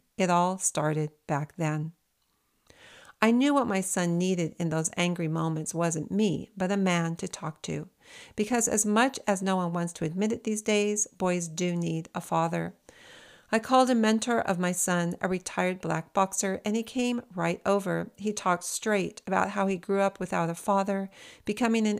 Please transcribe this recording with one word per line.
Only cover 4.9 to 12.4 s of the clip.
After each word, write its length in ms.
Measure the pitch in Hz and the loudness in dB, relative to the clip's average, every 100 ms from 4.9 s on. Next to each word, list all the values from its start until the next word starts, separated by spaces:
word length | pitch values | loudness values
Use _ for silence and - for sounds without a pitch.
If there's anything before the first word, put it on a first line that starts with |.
| - | 0
angry 320 | 175 175 165 | -2 0 -2
moments 460 | 160 160 156 156 | -2 -2 -2 -4
wasn't 380 | 165 170 165 - | -2 -2 -2 -4
me, 400 | 190 214 - - - | 0 2 0 -4 -4
but 160 | 185 | -2
a 60 | 202 | 0
man 380 | 190 175 165 165 | 2 2 0 -4
to 100 | 180 | -8
talk 340 | - 156 156 | -8 -10 -10
to. 260 | - 147 156 _ - - - - | -8 -8 -8 _ -20 -20 -16 -4
Because 320 | 214 240 240 | 0 2 2
as 180 | 214 214 | 2 2
much 340 | 208 262 262 - | 4 2 0 -2
as 160 | 196 | 0
no 140 | 196 190 | 0 0
one 180 | 175 | 0
wants 200 | 170 170 | -2 -4
to 120 | - 160 | -4 -4
admit 260 | 180 208 | 0 -2
it 120 | 233 | -2
these 180 | - 214 | -4 -4
days, 460 | 214 208 208 208 - - | 0 2 2 0 -4 -2
boys 300 | 185 180 170 | 0 0 -2
do 280 | 160 180 175 | -2 -2 0
need 340 | 170 165 170 | -2 -2 -4
a 80 | - | -8
father. 540 | - 165 | -2 0